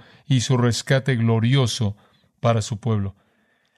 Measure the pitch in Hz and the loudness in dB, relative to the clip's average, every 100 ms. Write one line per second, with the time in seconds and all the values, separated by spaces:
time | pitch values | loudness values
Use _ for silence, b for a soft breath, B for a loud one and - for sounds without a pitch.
0 | B B - 131 110 127 120 113 - 135 | B B -2 -2 2 2 2 -2 0 -2
1 | 135 123 113 113 117 139 117 - 104 104 | 0 0 2 2 2 2 0 -2 -4 -4
2 | b b b _ 117 113 104 104 120 107 | b b b _ 0 0 -2 -6 -2 -2
3 | 98 - _ _ _ _ _ | -4 -10 _ _ _ _ _